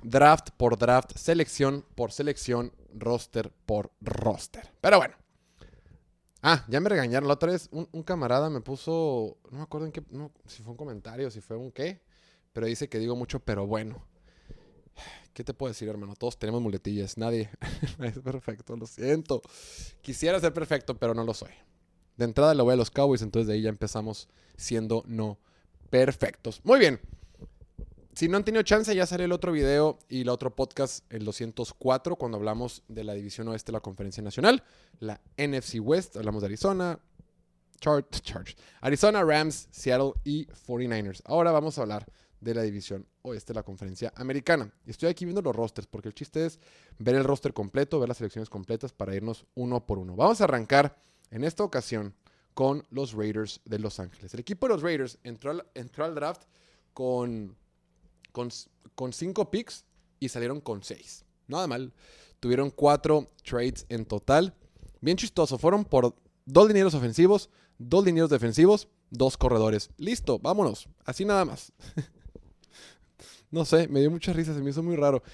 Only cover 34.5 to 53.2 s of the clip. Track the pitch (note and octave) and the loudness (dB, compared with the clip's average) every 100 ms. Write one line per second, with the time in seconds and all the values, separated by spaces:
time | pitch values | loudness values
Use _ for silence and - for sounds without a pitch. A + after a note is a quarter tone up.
34.5 | C4 _ _ _ - G#2+ G#2 _ - C#3+ | 4 _ _ _ -12 -12 -12 _ -4 -2
35.5 | C3+ - A2+ G#2+ F3 F#3 G#2+ G#2+ G#2 G2+ | -2 -6 -6 0 0 0 -6 -4 -2 -4
36.5 | A2 G3 F#3 F3+ - _ _ - _ _ | -2 -2 0 -2 -6 _ _ -20 _ _
37.5 | _ _ - D3+ D3 - - - - F#2 | _ _ -4 2 2 0 -10 -10 -12 -14
38.5 | - - - C3 C#3+ G3+ G#3 D#3+ D3+ D#3 | -18 -20 -6 -2 4 6 6 4 4 2
39.5 | - - - C3 B2+ C#3 - D3 D3+ - | -4 -14 -6 0 2 2 -2 -6 -6 -8
40.5 | - - A#2+ B2 A2 G2+ F2+ - D#3+ E3+ | -16 -8 -6 -4 -4 -6 -10 -2 2 4
41.5 | D#3 D#3 D3 G#2+ G#2 G2+ _ _ _ A2+ | 2 0 -6 -6 -6 -10 _ _ _ -6
42.5 | A#2 A2 G2+ - G2 - _ B2+ G#2+ - | -2 -2 -6 -10 -12 -14 _ -12 -12 -10
43.5 | A2 G2+ F#2+ G2 F#2 A#2 - B2+ C#3 B2+ | -10 -10 -12 -12 -10 -10 -8 -6 -4 0
44.5 | D#3+ G#2 _ - A2 E3 F3+ F3 G3 D#3+ | 0 0 _ -16 -4 -2 -2 -6 -4 -4
45.5 | A2 A2+ - F#2+ G2+ A2 - - D#3 D#3+ | -4 -4 -8 -14 -14 -14 -14 -8 -4 -4
46.5 | - _ _ _ - A2 C3+ C3+ C#3 - | -6 _ _ _ -6 2 2 2 0 -2
47.5 | - G2+ C3+ C#3 D#3 A#2+ B2 A2 A2 A2 | -6 -4 -2 0 0 -2 -4 -6 -8 -12
48.5 | G2+ F#2 A2+ C3 - G2 G2 A2 A2 _ | -12 -6 -6 -6 -8 -6 -4 -6 -10 _
49.5 | - B2 B2 - G2 F#2 F2+ F3 A3 G3 | -8 -4 -4 -2 -6 -6 2 2 4 2
50.5 | B2 A2 C#3 C#3+ - _ _ - A2+ D3+ | 2 4 6 4 0 _ _ -14 -6 -6
51.5 | D#3+ G3+ C3 - A2+ G2+ - _ _ _ | -4 -2 -2 -4 -6 -8 -14 _ _ _
52.5 | - C3 C#3+ - B2+ C3+ A2 | 0 0 0 -6 -8 -6 -4